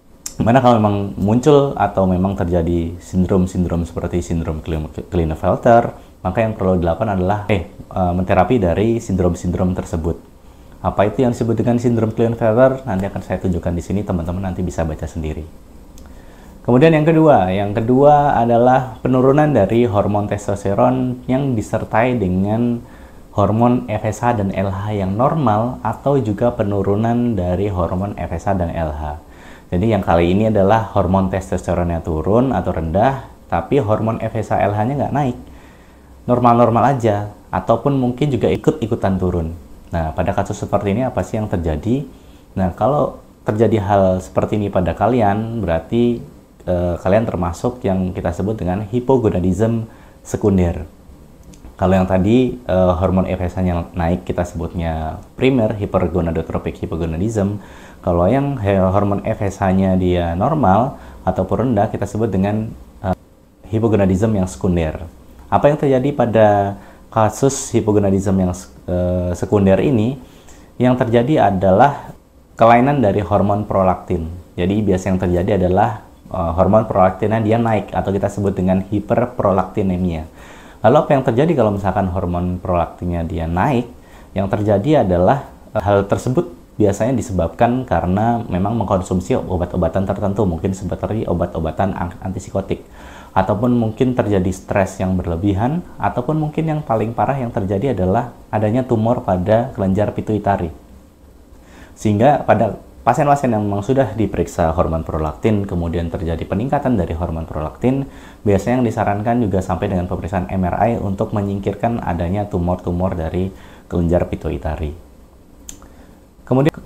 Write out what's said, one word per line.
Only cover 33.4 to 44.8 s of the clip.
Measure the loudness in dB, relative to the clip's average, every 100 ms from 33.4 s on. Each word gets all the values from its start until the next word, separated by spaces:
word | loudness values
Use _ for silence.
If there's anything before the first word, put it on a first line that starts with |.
| -6
tapi | -6 0 0
hormon | 2 0 0 -4
F | -4 -6
S | -4
H | 0
L | 0
H-nya | 0 -2 -2
nggak | -2 -2
naik. | -2 -4 -12 -20 -20 -20 -20 -20 -20 -10
Normal-normal | -2 2 4 6 6 4 2 2
aja, | 2 0 -4 -12 -8
ataupun | -4 0 0 0 0
mungkin | 0 0 -2
juga | 0 0
ikut-ikutan | 0 -2 -4 -4 -2 -2 0
turun. | -2 -2 -4 -8 -16 -20 -8
Nah, | -6 -4 -4
pada | -4
kasus | -2 -4 -6
seperti | -4 -2 0 -2
ini |
apa | -2 -4
sih | -6 -6
yang | -4
terjadi? | -4 -2 -4 -2 -2 -4 -14 -20 -20 -10 -4
Nah, | -4
kalau | 0 0 0 -2 -6 -18 -10
terjadi | -4 2 2 2
hal | 2 4 4 2
seperti | -2 -4 -2 -2
ini | -2
pada | 0